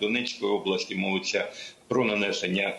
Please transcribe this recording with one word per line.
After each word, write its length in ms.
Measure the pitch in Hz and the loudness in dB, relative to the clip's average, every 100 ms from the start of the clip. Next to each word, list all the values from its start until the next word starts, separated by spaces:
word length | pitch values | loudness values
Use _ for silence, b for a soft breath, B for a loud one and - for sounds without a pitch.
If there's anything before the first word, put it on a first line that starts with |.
Донецької 500 | 104 120 120 - 101 | 0 0 -2 -2 0
області. 440 | 101 95 92 - 98 | 0 2 0 0 -2
Мовиться 560 | 95 95 - 101 85 B B B - | 0 0 0 0 -2 B B B -2
про 180 | 127 117 | 2 2
нанесення, 720 | 104 101 92 92 95 98 | 2 2 0 0 0 0